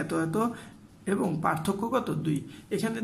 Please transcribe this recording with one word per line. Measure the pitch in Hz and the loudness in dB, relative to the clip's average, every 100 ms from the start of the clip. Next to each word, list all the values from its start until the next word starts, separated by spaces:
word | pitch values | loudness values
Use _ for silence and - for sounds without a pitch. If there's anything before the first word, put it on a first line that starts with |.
এত | 160 165 160 | 0 0 0
এত | 208 233 - - - - - - | 2 0 -2 -12 -18 -20 -8 -2
এবং | 196 196 156 | 2 2 2
পার্থক্য | 170 156 196 196 226 | 2 2 0 0 0
কত? | 254 - 151 | 0 0 0
দুই। | 156 151 - - - | 0 0 -2 -12 -4
এখানে | 208 226 226 | 0 0 2